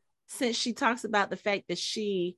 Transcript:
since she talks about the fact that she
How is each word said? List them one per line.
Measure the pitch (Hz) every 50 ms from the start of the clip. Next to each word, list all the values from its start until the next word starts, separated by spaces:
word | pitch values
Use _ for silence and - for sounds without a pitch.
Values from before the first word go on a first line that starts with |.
| _ _ _ _ _
since | - - - 269 240 233
she | - - 247 214
talks | - 285 226 247 240 -
about | 208 214 202 190 -
the | 185
fact | - - 214 202 - - -
that | 175 -
she | - - - 220 214 202 196 180 175 180 180